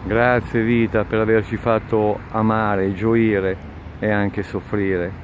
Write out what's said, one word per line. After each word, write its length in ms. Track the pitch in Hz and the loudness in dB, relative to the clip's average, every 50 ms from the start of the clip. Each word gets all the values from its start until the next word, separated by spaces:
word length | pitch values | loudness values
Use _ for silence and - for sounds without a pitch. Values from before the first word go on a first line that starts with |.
| - | -4
Grazie 580 | 92 101 113 120 123 123 120 107 - - 120 113 | 0 2 2 4 4 4 2 0 0 -2 0 2
vita 420 | 113 120 117 113 107 92 113 104 | 2 4 2 2 2 2 0 0
per 140 | - - 110 | 0 0 0
averci 340 | 110 107 113 110 104 - 117 104 | 2 4 2 2 2 0 -6 -4
fatto 600 | - 120 113 110 104 - - 110 107 104 104 - - - | 0 0 0 0 0 0 0 2 2 2 0 -2 -6 -6
amare, 640 | - 110 110 110 110 110 110 104 104 98 95 98 98 | -2 0 2 2 2 2 0 0 0 0 0 -2 -2
gioire 600 | 90 101 113 113 117 113 110 104 98 95 95 95 95 - - - - - - - - | -2 0 2 2 4 4 4 2 2 0 0 -4 -4 -8 -16 -16 -16 -16 -16 -10 -4
e 140 | - 107 | -2 0
anche 320 | 107 104 101 101 92 - 98 | 2 2 0 0 -2 -4 -8
soffrire 680 | - - 101 - - - 104 101 95 95 90 87 90 98 87 | -6 -6 -8 -6 -4 -4 -2 0 0 0 -2 -2 -4 -6 -10